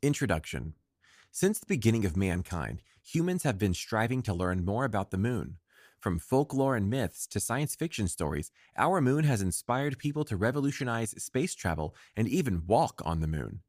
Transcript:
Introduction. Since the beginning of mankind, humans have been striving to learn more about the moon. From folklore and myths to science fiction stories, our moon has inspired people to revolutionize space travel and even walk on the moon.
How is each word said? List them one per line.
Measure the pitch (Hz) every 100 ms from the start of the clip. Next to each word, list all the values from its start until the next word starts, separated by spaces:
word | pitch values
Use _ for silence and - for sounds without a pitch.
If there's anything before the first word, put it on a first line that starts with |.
Introduction. | 143 147 127 80 - 71 69 - _ _ _ - _
Since | - 190 220
the | -
beginning | 196 113 113 98
of | 80
mankind, | 95 85 78 87 62 - - _
humans | - 160 170 180
have | 151 101
been | 101
striving | 87 - 110 113 127
to | 117 87
learn | 92 92
more | 90 104 135
about | 107 98
the | 95
moon. | 110 120 71 - _ _ - _
From | - 85
folklore | - 131 147 135 135 127
and | 98
myths | 131 101 - -
to | -
science | - 120 147
fiction | - 165 - 98
stories, | - 78 76 76 _ _ -
our | 131 185
moon | 127 143
has | 151 120
inspired | 95 87 - 123 143 131
people | 147 143 151
to | 98
revolutionize | 107 143 139 135 127 117 113 -
space | - 127 175 -
travel | 92 80 78 - - -
and | 113
even | 185 147 90 82
walk | 110 156 -
on | - 82
the | 80
moon. | 78 58 -